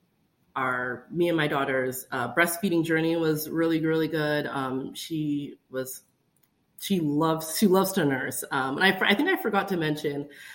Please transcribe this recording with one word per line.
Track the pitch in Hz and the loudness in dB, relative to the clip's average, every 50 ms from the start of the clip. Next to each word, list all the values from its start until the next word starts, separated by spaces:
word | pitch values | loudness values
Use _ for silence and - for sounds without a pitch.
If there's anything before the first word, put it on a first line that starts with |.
| _ _ _ _ _ _ _ _ _ _ - | _ _ _ _ _ _ _ _ _ _ -6
our, | 135 131 127 127 123 123 123 120 - - - | -4 -2 -2 -2 -2 -2 -4 -6 -8 -10 -6
me | - 170 170 170 | -2 0 0 2
and | 170 | 2
my | 160 151 151 | 2 2 0
daughter's, | 156 139 139 139 135 131 127 131 127 - - - | 0 0 0 0 0 0 0 -2 -4 -6 -8 -6
uh, | 139 127 123 123 - | -4 -4 -4 0 2
breastfeeding | 170 170 170 - - - 196 170 170 160 | 4 4 4 2 0 0 0 2 2 2
journey | 165 165 160 160 165 165 | 2 2 2 2 2 0
was | 170 160 156 156 151 - - | 2 2 2 0 0 -2 -4
really, | - 160 165 165 165 160 156 | -2 0 2 2 2 2 2
really | 160 160 160 160 151 | 2 2 2 0 0
good. | 160 156 151 151 151 147 143 | 0 0 0 0 0 0 0
Um, | - - 139 131 131 131 131 139 147 - | -2 -4 -4 -2 -2 -2 -4 -6 -6 -10
she | - - - 165 156 151 147 147 143 143 117 107 - _ _ | -10 -8 -6 -4 -2 -2 -2 -2 -4 -4 -8 -12 -16 _ _
was, | 127 131 131 131 - - - _ _ _ _ _ _ _ _ _ _ _ _ _ _ - | -6 -6 -6 -6 -8 -14 -18 _ _ _ _ _ _ _ _ _ _ _ _ _ _ -8
she | - - 196 180 | -4 -2 0 0
loves, | 160 147 147 147 160 160 160 156 - - - - | 2 2 2 2 2 2 0 0 -4 -6 0 4
she | 226 | 4
loves | 190 180 190 190 185 | 6 6 6 4 2
to | - 196 160 | 2 0 2
nurse. | 143 135 127 131 160 - - - - | 2 2 0 -2 -4 -6 -8 -6 -4
Um, | 156 135 131 135 139 156 | -2 -2 -2 -2 0 2
and | 185 | 4
I, | 190 190 190 - 196 | 4 4 4 2 2
I | 208 | 2
think | 208 294 381 | 2 2 0
I | 381 - | 0 0
forgot | - 233 202 196 185 - | 0 0 0 0 0 0
to | 196 | 0
mention, | 170 156 151 151 147 - 147 143 143 143 - - - - - - | 0 0 0 -2 -2 -2 -4 -4 -4 -6 -8 -12 -18 -20 -20 -20